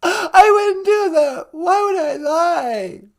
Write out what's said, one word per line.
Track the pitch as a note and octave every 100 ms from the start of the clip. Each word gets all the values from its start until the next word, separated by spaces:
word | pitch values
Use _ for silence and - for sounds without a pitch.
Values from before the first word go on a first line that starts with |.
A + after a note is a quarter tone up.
I | E4+ G#4 F#4 F#4+ G#4
wouldn't | G#4 G#4 F#4+ G4
do | G#4 G4+
that. | D#4+ D4 C4 -
Why | D#4 F4 F#4+
would | G4+ F#4+
I | D4+ C#4+
lie? | D4 D#4+ E4+ E4+ B3+ A3+ F#3+ - G3+